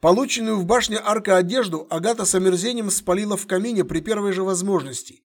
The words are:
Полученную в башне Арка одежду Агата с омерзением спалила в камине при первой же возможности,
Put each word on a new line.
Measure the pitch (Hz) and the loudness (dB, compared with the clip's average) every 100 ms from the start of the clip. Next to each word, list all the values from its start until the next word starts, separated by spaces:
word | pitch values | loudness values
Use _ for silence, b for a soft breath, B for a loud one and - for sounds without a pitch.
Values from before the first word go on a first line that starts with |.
Полученную | 160 202 269 240 220 214 | 4 4 2 -2 -2 0
в | |
башне | 175 240 220 214 | 2 2 2 -2
Арка | 208 214 202 185 | 0 0 4 4
одежду | 180 254 202 160 - | 4 0 -2 -4 -4
Агата | 165 202 233 | -2 -2 0
с | 190 | 2
омерзением | 185 185 175 226 240 208 | 2 2 2 0 -2 -2
спалила | - - 185 208 196 | -4 -2 -2 0 -4
в | - | -2
камине | 185 233 208 | -2 0 -2
при | - 165 | -2 -2
первой | 160 208 202 | -2 -2 0
же | 185 | -2
возможности, | 190 180 196 180 139 120 - - _ | -2 -2 0 -2 -2 -10 -14 -20 _